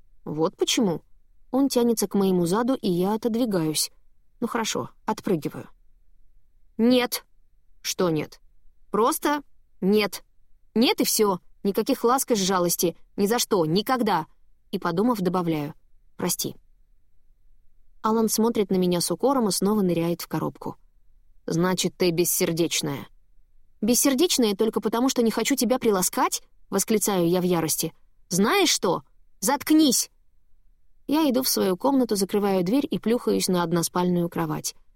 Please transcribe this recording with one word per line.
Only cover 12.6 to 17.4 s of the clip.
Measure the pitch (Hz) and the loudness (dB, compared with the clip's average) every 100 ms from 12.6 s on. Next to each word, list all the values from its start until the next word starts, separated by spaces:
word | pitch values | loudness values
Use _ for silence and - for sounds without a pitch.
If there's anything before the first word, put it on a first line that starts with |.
| 175 - 175 - - - | 0 0 -2 -4 -12 -2
ни | 202 | 0
за | 240 | 0
что, | - 202 156 | 0 0 2
никогда. | 175 220 392 214 175 156 - - _ - | 0 0 0 0 0 -4 -14 -20 _ -10
И, | 196 | -6
подумав, | 175 170 233 220 | -2 0 0 0
добавляю: | 180 180 170 156 143 - _ - - - | 0 0 0 -2 -4 -10 _ -20 -20 -6
«Прости». | 180 - - - _ _ _ _ _ - - - | -6 -4 -8 -10 _ _ _ _ _ -20 -20 -20